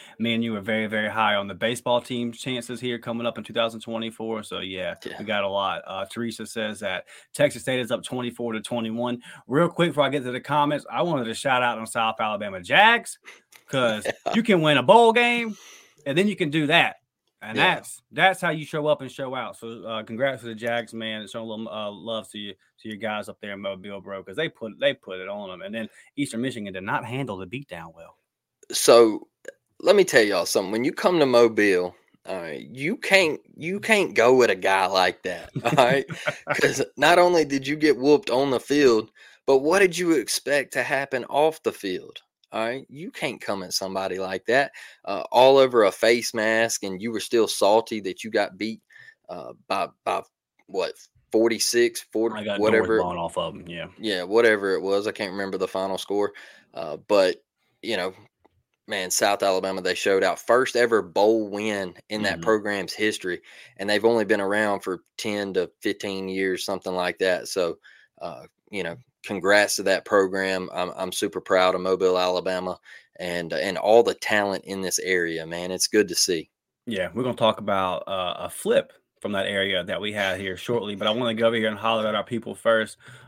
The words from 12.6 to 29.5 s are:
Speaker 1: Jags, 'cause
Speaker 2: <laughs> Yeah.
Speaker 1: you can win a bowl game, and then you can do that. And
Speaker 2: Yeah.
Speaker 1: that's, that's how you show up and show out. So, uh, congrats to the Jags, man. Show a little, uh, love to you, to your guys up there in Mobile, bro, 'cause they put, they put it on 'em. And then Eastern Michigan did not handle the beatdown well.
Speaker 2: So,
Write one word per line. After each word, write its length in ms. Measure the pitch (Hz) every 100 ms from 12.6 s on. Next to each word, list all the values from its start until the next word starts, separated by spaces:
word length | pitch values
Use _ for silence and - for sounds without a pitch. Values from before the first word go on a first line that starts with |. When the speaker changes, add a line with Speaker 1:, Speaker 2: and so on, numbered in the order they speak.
Speaker 1:
Jags, 580 | 90 156 220 233 - - - - _ - _
'cause 380 | 135 120 110 117
Speaker 2:
<laughs> 200 | - -
Yeah. 80 |
Speaker 1:
you 100 | 220
can 180 | 220 185
win 160 | 156 143
a 60 |
bowl 280 | 123 226 233
game, 460 | 226 240 240 233 196 - - _ _ -
and 120 | 147
then 120 | 208
you 80 | 190
can 120 | 160
do 180 | 156 147
that. 280 | 165 117 - _ _ _ _
And 160 | 107 110
Speaker 2:
Yeah. 180 | 180 147
Speaker 1:
that's, 260 | - - _
that's 300 | 120 185 185
how 80 | 175
you 160 | 156 143
show 220 | 156 151
up 120 | 143
and 100 | 131
show 240 | - 131
out. 220 | 127 110 -
So, 300 | 117 117 95
uh, 180 | 110
congrats 380 | 107 113 139 127
to 60 | 117
the 80 | 110
Jags, 380 | 117 120 110
man. 320 | 113 110 107 101
Show 160 | 117
a 40 | 113
little, 240 | 107 110
uh, 200 | 107 104
love 400 | 104 107 110 104
to 60 | 107
you, 160 | 104 95 _ _
to 80 | 110
your 80 | 104
guys 320 | 107 107 104
up 100 | 95
there 140 | 104
in 80 | 101
Mobile, 400 | 101 95 101 98
bro, 200 | 98 98
'cause 140 | 95 98
they 140 | 160
put, 280 | - 110 110
they 160 | 139
put 280 | 135 - 92
it 80 | 92
on 200 | 104 98
'em. 120 | 90
And 120 | 95
then 140 | 113 107 - _ -
Eastern 240 | 143 113
Michigan 320 | 127 117 101
did 100 | 92
not 220 | 98 143 110
handle 320 | 127 131 95
the 100 | 92
beatdown 480 | 123 143 87 82 82
well. 220 | 82 _ _ _ _ _ -
Speaker 2:
So, 560 | - - 120 113 104 - _ -